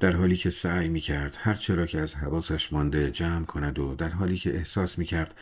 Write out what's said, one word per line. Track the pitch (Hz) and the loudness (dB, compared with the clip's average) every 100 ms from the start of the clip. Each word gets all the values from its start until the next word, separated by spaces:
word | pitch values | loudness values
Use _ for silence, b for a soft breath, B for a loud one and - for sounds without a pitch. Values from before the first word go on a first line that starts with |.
در | 95 87 | 4 6
حالی | 92 90 | 4 4
که | 90 | 2
سعی | 85 90 87 82 | 0 0 2 2
می‌کرد | 82 - 71 71 - | 0 -2 -2 -4 -2
هر | 107 | -2
چه | 104 - | 0 0
را | 87 85 | 0 2
که | 78 | 0
از | 78 | -2
حواسش | 71 71 78 - 78 - | -4 -2 -2 -2 -2 -2
مانده | 76 73 73 71 | 0 2 2 0
جمع | - 85 85 | 0 0 0
کند | 80 - 73 71 | -2 -2 -2 -2
و | 69 | -2
در | 65 82 | -2 -4
حالی | 87 92 92 | 0 0 0
که | 95 | -2
احساس | 80 82 - 92 - | -2 -2 -2 -2 -2
می‌کرد | 82 82 80 - | -2 0 -2 -6